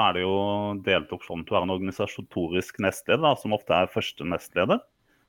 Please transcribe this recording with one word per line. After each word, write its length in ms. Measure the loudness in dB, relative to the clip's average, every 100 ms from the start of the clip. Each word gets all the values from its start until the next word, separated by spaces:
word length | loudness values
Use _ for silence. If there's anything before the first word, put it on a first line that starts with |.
| 4
er 40 |
det 80 | 2
jo 580 | 2 2 0 0 -2 -2
delt 280 | 2 2 0
opp 120 | -10
sånn 160 | -8 -10
at 80 | -2
du 80 | 0
er 60 |
en 60 | 0
organisatorisk 1080 | -2 -4 -4 -6 -6 -8 -4 -2 -2 -4 -2
nestleder, 400 | -2 -2 0 4
da, 100 | 4
som 180 | 2 -2
ofte 200 | -2 2
er 160 | 2 2
første 340 | -2 -6 -8
nestleder, 560 | -4 -4 -2 0 2 0 -2 _ _ _